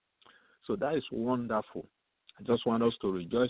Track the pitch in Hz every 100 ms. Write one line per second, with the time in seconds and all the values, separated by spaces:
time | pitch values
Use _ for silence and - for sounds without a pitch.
0 | _ _ - - _ _ - 104 135 156
1 | - 117 117 127 117 110 - 87 - _
2 | _ _ _ - 104 117 - 117 117 -
3 | 104 92 85 113